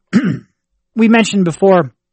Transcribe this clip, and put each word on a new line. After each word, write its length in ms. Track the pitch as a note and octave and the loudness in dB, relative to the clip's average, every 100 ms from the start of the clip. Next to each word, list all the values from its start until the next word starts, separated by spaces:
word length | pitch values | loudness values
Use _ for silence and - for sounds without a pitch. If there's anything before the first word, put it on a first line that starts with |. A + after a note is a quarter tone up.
| - A3 A3 B2+ | -4 -2 -2 -6
<clears throat> 540 | _ _ _ _ _ A3 | _ _ _ _ _ -2
we 120 | A3 | 0
mentioned 380 | A3+ G#3+ G3+ F3 | 2 0 -2 -2
before 480 | - G3 F#3 C3+ _ _ | 0 2 2 0 _ _